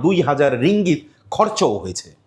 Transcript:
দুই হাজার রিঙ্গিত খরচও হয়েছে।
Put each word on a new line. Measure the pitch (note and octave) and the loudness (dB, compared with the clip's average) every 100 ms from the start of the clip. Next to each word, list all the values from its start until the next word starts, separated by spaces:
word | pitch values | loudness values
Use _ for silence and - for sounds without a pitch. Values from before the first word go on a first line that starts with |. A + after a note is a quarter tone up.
দুই | D#3 F3+ D3 | 0 2 0
হাজার | C#3 C#3 A#2+ | 2 0 2
রিঙ্গিত | D#3 G#3 F3+ D3 - _ _ - | 0 2 0 -2 -4 _ _ -2
খরচও | G#3 G#3+ D3+ G2+ | -2 0 -2 -2
হয়েছে। | F#2 F2+ E2 - | -8 -12 -14 -20